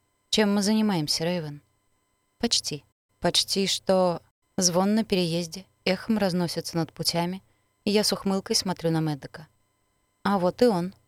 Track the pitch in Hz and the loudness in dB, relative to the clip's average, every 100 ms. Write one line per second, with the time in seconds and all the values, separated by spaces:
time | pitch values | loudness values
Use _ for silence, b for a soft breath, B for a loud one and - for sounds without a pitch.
0 | _ _ _ - 208 202 196 220 214 180 | _ _ _ 2 2 2 2 2 2 0
1 | 147 - 165 180 151 147 _ _ _ _ | 0 -2 -2 -2 -6 -10 _ _ _ _
2 | _ _ _ _ 233 - - 147 - _ | _ _ _ _ 0 0 -2 -10 -12 _
3 | _ _ 175 - - 196 190 - - 190 | _ _ 0 2 0 0 0 -2 2 4
4 | 180 170 - _ _ - 185 175 196 214 | 4 0 -8 _ _ -2 2 2 2 2
5 | 220 196 175 170 165 175 - _ - 185 | 0 0 0 -2 -6 -12 -18 _ -2 -2
6 | - 214 196 180 175 - - 170 160 - | -2 0 0 0 -2 -4 -6 -4 -4 -4
7 | 160 170 175 190 - _ _ _ - 208 | -4 -2 -4 -6 -14 _ _ _ 0 2
8 | 202 190 196 196 - 220 190 170 165 160 | 2 -2 -2 -2 -2 -2 -2 -2 -2 0
9 | 160 143 - - 156 _ _ _ _ _ | -2 -4 -10 -18 -20 _ _ _ _ _
10 | _ _ - 202 180 - 247 185 180 - | _ _ -2 2 0 4 4 4 -2 -8